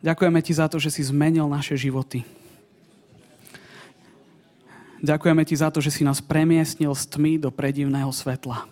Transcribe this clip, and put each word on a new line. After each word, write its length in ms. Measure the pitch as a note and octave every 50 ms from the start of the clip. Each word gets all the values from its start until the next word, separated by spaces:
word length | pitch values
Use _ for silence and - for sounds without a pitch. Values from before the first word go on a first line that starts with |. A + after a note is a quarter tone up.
Ďakujeme 400 | - D#3+ E3 - F#3+ F3 E3 E3
ti 160 | D#3+ - E3+
za 80 | D3+ D#3+
to, 160 | D#3 - D#3+
že 80 | C#3+ D#3
si 160 | D3 - D3
zmenil 400 | C3 C#3 C#3+ D3+ D#3+ E3 D#3+ D3+
naše 320 | D3 C#3+ C#3+ C#3 - D3
životy. 480 | C3+ B2+ C#3 B2+ C3+ C3 - - B2 A#2+ - - - - - - _ _ _ _ _ _ _ _ _ _ _ - - - _ - _ - - - - - - - - - - - _ _ - _ _ _ _ _ _ _ _ _ _ _ - - - - - - - -
Ďakujeme 400 | C#3 D3+ D3+ - E3+ E3 D#3+ D#3
ti 80 | - E3
za 160 | C#3+ D#3 D#3
to, 160 | D3+ D#3 C#3
že 80 | D3+ D3
si 160 | - D3+ C#3
nás 160 | C3+ - -
premiestnil 720 | - - D#3 D#3 E3 E3 E3 D#3+ D#3 - - D#3 D3 C#3
z 80 | C3+ -
tmy 320 | - - D3 D3 D#3 D#3+
do 160 | D#3+ D3+ C3+ B2+
predivného 560 | - C#3 C#3 C#3 C#3+ C#3+ C#3 C3+ C#3 C3+ C#3
svetla. 560 | C3 - - C3+ B2+ B2+ - B2+ A#2+ A2+ - -